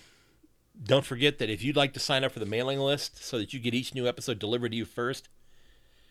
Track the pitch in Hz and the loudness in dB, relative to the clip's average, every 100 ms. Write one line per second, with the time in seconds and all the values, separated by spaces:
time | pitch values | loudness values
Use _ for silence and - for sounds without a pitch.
0 | - - _ _ _ _ _ - 107 135 | -12 -20 _ _ _ _ _ -10 2 4
1 | - 120 143 - 110 101 123 147 139 127 | 4 2 2 2 0 0 0 2 2 2
2 | - 131 131 120 101 113 131 139 139 143 | 0 2 0 -2 -2 0 0 0 2 0
3 | - - - 117 101 135 117 120 127 131 | -2 -10 -6 -4 -4 -4 0 0 -2 -2
4 | 123 120 131 107 107 120 120 117 107 - | -2 0 -4 -2 0 0 0 -2 -4 -2
5 | 120 135 - - - - - - - - | -2 -4 -10 -20 -20 -20 -20 -20 -20 -20
6 | - | -20